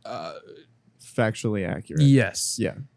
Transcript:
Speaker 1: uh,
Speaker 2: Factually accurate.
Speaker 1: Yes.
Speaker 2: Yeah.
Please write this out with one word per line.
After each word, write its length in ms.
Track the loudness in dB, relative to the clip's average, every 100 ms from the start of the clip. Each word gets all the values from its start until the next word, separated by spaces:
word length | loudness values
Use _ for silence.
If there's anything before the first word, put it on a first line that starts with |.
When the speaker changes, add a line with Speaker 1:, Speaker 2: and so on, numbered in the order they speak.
| -12
Speaker 1:
uh, 280 | -10 -10 -14 -18 -20 _ _ _ _ -8 -2
Speaker 2:
Factually 520 | -2 -2 -4 -2 -4
accurate. 340 | -6 -4 4
Speaker 1:
Yes. 520 | 6 6 4 -2 -6 -2
Speaker 2:
Yeah. 180 | -4 -4 -14